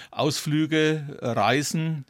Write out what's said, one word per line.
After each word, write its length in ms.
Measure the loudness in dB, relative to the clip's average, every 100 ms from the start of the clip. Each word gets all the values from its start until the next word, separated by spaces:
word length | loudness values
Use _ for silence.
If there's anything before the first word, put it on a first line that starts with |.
| -14
Ausflüge, 1080 | -2 0 0 0 0 2 2 2 0 -4 -8
äh, 80 | -4
Reisen, 800 | 2 2 2 0 -2 -2 -4